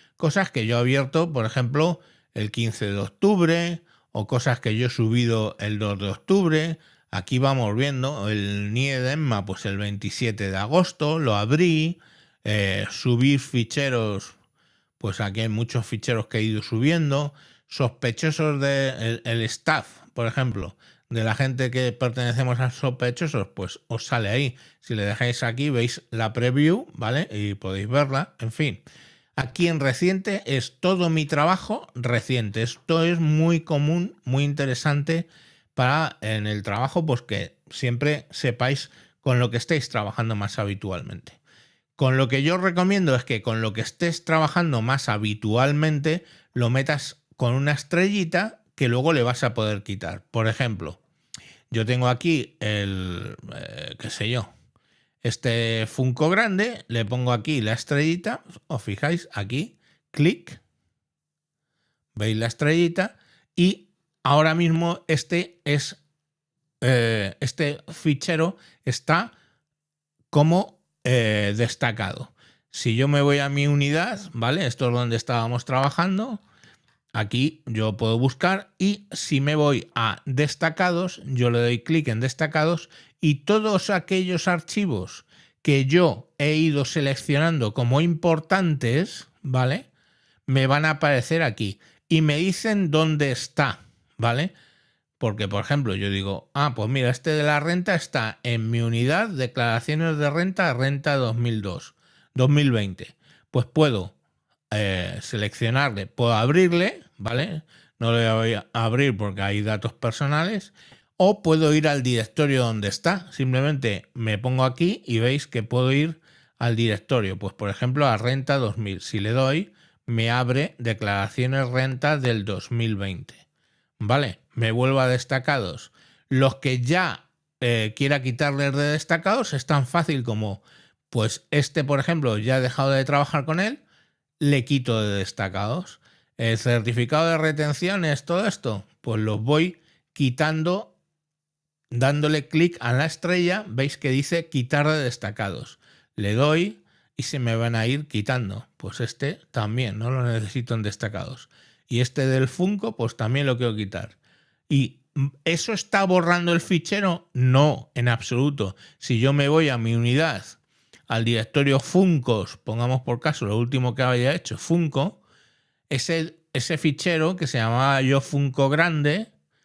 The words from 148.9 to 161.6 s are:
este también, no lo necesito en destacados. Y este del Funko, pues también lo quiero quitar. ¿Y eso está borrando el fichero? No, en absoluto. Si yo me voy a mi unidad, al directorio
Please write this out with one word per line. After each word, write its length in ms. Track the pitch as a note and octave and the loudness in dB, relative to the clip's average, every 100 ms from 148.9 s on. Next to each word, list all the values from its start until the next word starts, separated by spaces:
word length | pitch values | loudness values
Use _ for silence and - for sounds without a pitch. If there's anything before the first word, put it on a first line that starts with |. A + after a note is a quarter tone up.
| - | -6
este 400 | A#2 - C#3 - _ | -6 -4 -6 -6 _
también, 480 | - G#2 A#2 A#2+ G#2 | -4 -2 -2 -4 -4
no 120 | A2+ | -4
lo 120 | C3 | -2
necesito 520 | B2 A2+ G#2 B2+ A#2+ | 0 -2 -2 -6 -4
en 80 | A2+ | -4
destacados. 640 | G#2 - A2 G2+ - - - _ _ _ - | -4 -6 -6 -6 -10 -14 -20 _ _ _ -4
Y 120 | A#2+ | 0
este 260 | B2+ - C3+ | 0 0 0
del 220 | C3 C3 | 2 0
Funko, 480 | - F3+ G3+ A3 A3 | 0 -2 -2 -6 -4
pues 200 | A2+ - | -4 -4
también 300 | A2 C3+ C#3 | -4 0 0
lo 100 | B2 | 0
quiero 180 | B2 | -2
quitar. 440 | G#2+ G2+ F#2+ G#2 _ _ _ _ _ - | -4 -6 -8 -12 _ _ _ _ _ -2
¿Y 320 | C#3 B2+ - _ - C#3 - - | 0 0 -4 _ -4 -4 -4 -4
eso 260 | E3 - | -2 -2
está 320 | G#3+ - G3+ | -6 -2 0
borrando 480 | G3 F3+ E3+ F3 F3 | 4 4 4 2 2
el 80 | E3+ | 0
fichero? 720 | - F3 - G#3 G3 E3+ - | 2 0 0 0 0 -2 -4
No, 580 | - B2+ C3 D3+ A#2+ - | 0 4 6 4 2 -6
en 140 | - A#2+ | -4 0
absoluto. 680 | A#2+ - B2 C#3+ C#3+ F#2+ - - _ | -2 -2 0 0 0 -4 -6 -18 _
Si 200 | - A#2 | -2 2
yo 140 | C3 | 4
me 160 | C#3+ C#3 | 4 4
voy 220 | D#3 D#3 | 4 2
a 80 | B2 | 0
mi 160 | A2+ | 0
unidad, 500 | A#2 A#2 B2+ D#3+ G#2+ - - _ _ _ - - | 2 2 2 0 -2 -10 -20 _ _ _ -18 -4
al 180 | A2+ | 0
directorio 560 | A#2 A#2 A2+ D3 | 2 0 0 0